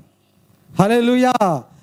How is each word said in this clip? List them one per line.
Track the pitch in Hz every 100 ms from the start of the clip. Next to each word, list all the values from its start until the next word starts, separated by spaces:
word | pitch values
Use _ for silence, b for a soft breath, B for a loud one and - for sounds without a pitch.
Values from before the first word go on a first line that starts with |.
| - _ _ _ _ _ _ -
హల్లెలూయా. | 196 240 233 247 254 247 196 143 - b